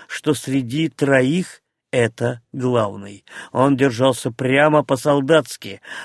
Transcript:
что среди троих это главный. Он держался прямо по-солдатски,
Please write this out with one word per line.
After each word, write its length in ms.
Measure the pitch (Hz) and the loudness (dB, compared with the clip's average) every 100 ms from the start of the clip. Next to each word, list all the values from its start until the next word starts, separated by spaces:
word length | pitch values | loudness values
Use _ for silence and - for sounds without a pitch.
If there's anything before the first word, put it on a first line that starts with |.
| - | -16
что 260 | - 151 | -6 -2
среди 560 | 143 - 135 117 143 160 | -2 -2 -4 -2 -4 -4
троих 720 | - 139 135 127 175 180 - _ _ _ 131 | -2 2 4 2 0 -4 -12 _ _ _ 0
это 460 | 113 - 120 120 _ | 0 0 -4 -4 _
главный. 720 | 139 127 120 104 101 98 101 _ - - | -6 0 0 -2 -6 -16 -18 _ -20 -6
Он 240 | 127 139 131 | 0 2 4
держался 520 | 139 113 131 123 131 | 2 2 0 0 -6
прямо 540 | 117 127 135 156 151 | -4 0 2 4 2
по-солдатски, 960 | 131 135 147 143 135 160 - - 101 98 - - | 2 -2 2 0 4 2 2 -12 -14 -18 -16 -18